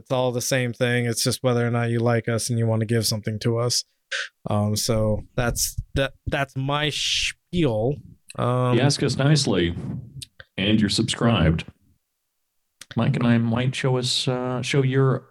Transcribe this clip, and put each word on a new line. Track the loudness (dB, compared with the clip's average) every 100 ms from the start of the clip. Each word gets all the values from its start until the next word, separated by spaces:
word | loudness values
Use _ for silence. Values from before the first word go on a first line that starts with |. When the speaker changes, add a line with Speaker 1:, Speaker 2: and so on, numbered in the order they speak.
Speaker 1:
it's | 0
all | 0 0
the | 0
same | -2 0 -2
thing. | -2 0 0 0
It's | 0
just | -2 0
whether | 0 0 0
or |
not | 0 0
you | 0
like | 0 0 0
us | -2 -2
and | 0
you | 0
wanna | 0 0
give | 0 0
something | -2 -4 -4
to | -2 0
us. | 0 -2 -6 _ -12 -10 -10 _ -4
Um, | 0 0 0
so | 0 0 2 0 -4
that's, | -4 -2 -2 -4 -6 -6
that, | -2 -2 -4 -6
that's | -4 -2 -4
my | -2 0 0
spiel. | -2 -2 -2 -4 -6 _ 0 2 2 0 -2 -8 -20 -14 -4
Um, | 0 0 2 4
Speaker 2:
You |
ask | 4 2
us | 0 2
nicely, | 4 4 2 0 0 -2 -6 -8 -10 -16 -18 -18 -14 -4
and | 0 2
you're | 2
subscribed. | 0 -2 0 2 4 2 2 -4 -16 _ _ _ _ _ _ _ _ _ -20 -8 -2
Mike | 0 2
and | 2
I | 2
might | 2 0 -2
show | -2 0 0
us, | 0 -2 -2
uh, | -2 -2 -4
show | -2 0
your, | 2 4 2 2 -4